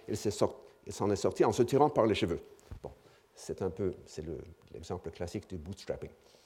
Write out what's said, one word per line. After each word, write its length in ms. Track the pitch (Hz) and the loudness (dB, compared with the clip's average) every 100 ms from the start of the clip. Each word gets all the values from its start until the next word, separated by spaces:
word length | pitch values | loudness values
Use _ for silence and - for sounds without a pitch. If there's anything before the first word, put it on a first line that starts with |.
| - | -6
il 80 | 104 | -2
s'est 160 | 107 | -2
sort-, 280 | - 104 - - - | 2 0 0 -16 -18
il 80 | - | -12
s'en 160 | - 101 | -2 2
est 80 | 98 | 2
sorti 280 | 98 - | 2 4
en 80 | 143 | 4
se 100 | 104 | 4
tirant 260 | 120 131 147 | 4 6 6
par 160 | - | 6
les 120 | 113 98 | 4 4
cheveux. 240 | 95 82 - - - - | 2 -2 -6 -20 -18 -14
Bon, 80 | - - - - _ | -14 -16 -20 -20 _
c'est 280 | - - 80 | -14 -10 -4
un 80 | 95 | -4
peu, 240 | - 95 - | -2 -4 -4
c'est 220 | - - 80 | -10 -10 -8
le, 100 | 78 69 82 - | -10 -12 -20 -18
l'exemple 380 | - 85 90 - | -14 -10 -8 -8
classique 380 | - 87 107 - | -8 -8 -8 -8
du 80 | 92 | -10
bootstrapping. 540 | 78 101 - - 76 - - - | -10 -10 -8 -8 -10 -16 -20 -20